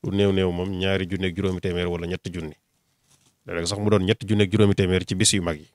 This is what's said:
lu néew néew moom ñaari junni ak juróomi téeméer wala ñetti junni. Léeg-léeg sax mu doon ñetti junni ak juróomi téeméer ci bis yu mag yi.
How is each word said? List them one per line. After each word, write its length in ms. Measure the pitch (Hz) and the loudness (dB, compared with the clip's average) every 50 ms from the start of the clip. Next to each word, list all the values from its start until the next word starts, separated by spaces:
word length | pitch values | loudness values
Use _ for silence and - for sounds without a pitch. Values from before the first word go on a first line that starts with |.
| - | -4
lu 80 | 156 | -2
néew 200 | 95 101 101 98 95 | 2 4 4 4 4
néew 180 | 95 95 92 | 4 2 2
moom 180 | 87 87 90 98 | 0 -2 -4 -4
ñaari 380 | 98 90 95 95 98 95 95 85 | -4 -2 0 0 0 0 -2 -2
junni 180 | 98 90 95 | -4 -4 -4
ak 80 | 92 85 | -4 -2
juróomi 260 | 92 95 95 92 90 | -2 -2 -2 -2 -2
téeméer 260 | - 95 87 87 90 | -4 -4 -2 -2 -2
wala 180 | 87 87 85 85 | -4 -4 -4 -4
ñetti 240 | 85 92 87 _ 95 85 | -6 -8 -8 _ -10 -10
junni. 200 | 90 80 78 76 _ _ _ _ _ _ _ _ _ _ _ _ _ _ _ _ _ _ | -8 -10 -10 -12 _ _ _ _ _ _ _ _ _ _ _ _ _ _ _ _ _ _
Léeg-léeg 200 | - 90 85 85 | -8 -6 -6 -4
sax 120 | 85 101 101 | -4 -4 -2
mu 100 | 101 104 | 2 2
doon 140 | 104 101 92 | 2 2 4
ñetti 240 | 92 110 - - | 2 0 0 0
junni 160 | 98 110 104 104 | -2 2 2 2
ak 80 | 92 | 2
juróomi 240 | 90 107 107 101 95 | 4 4 4 4 4
téeméer 300 | - 98 90 92 92 - | 2 2 2 2 0 0
ci 80 | - 98 | -2 -2
bis 160 | 92 110 107 - | 2 2 2 2
yu 80 | 101 | 0
mag 160 | 87 85 80 | -2 -2 -6
yi. 100 | 73 80 _ | -6 -10 _